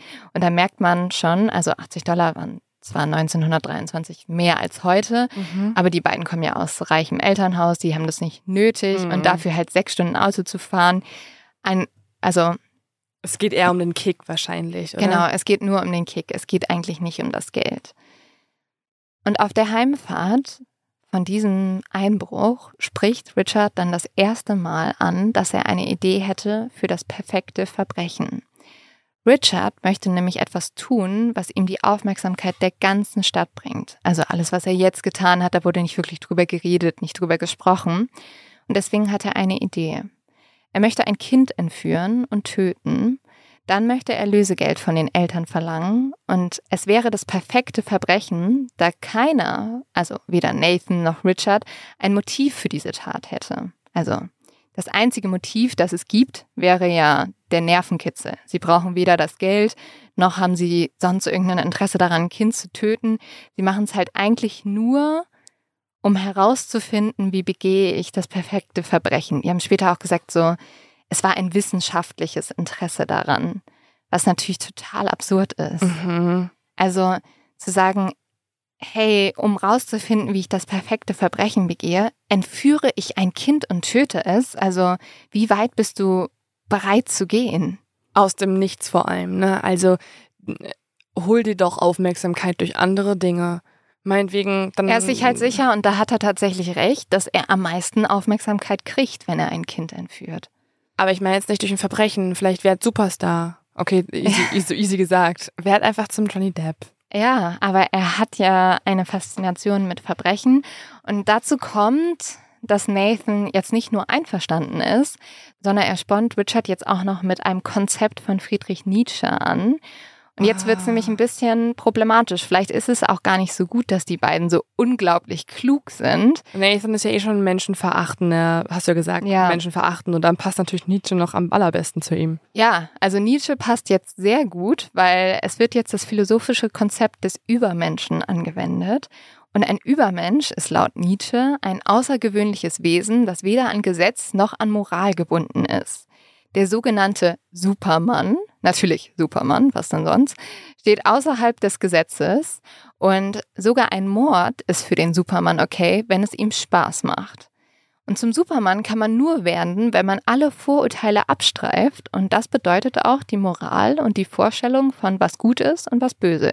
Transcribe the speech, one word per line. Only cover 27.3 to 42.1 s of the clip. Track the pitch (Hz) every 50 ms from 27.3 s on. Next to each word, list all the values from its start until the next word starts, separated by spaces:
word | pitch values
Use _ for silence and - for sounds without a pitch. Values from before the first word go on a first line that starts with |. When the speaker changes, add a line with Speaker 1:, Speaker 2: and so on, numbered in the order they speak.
| - 185 - - - - 190
Speaker 1:
Verbrechen. | - - - 190 - - - 175 170 - - - - - - - _ _ _ _ - - - _ _ _ _ _ _ _ _ -
Richard | 233 269 277 - - 190 180 190 214 - _ -
möchte | 185 202 - - 190
nämlich | 180 175 180 180 180 -
etwas | - - - 175 - - -
tun, | - - - 254 226 185 185 196 214 233 240 226
was | - 175 - -
ihm | 190 185
die | 185 185 -
Aufmerksamkeit | - 202 208 208 - 202 190 - - 185 185 - - 180 - -
der | 185 185
ganzen | - - - 190 196 202 202 - - 208 190
Stadt | - - 180 170 - -
bringt. | - - 277 240 185 - - - _ -
Also | 185 170 165 - -
alles, | - 170 165 -
was | 185 180 -
er | 190 185
jetzt | 180 185 185 - -
getan | - 190 - - 190 180 180 180 180
hat, | 180 -
da | 175 -
wurde | 180 170 180
nicht | 175 165 - -
wirklich | 170 - 170 -
drüber | - - 170 175 180
geredet, | - 180 170 - 175 175 170 170 165 - -
nicht | 175 160 - -
drüber | 180 165 170 165
gesprochen. | 170 170 - - - 185 185 185 - 175 170 185 233 - - - - - - - - - _ _ _ -
Und | -
deswegen | 196 190 - - 208 214 202
hat | 208 202 -
er | 196 - -
eine | 190 185 190 -
Idee. | - 185 - 170 165 156 160 - - 202 _ _ _ _ _ _ _ _ _ _ _ _ -
Er | 196
möchte | 208 233 - - - -
ein | 208 -
Kind | - - 254 262 262 - - -
entführen | 170 160 - - - 160 165 165 175 202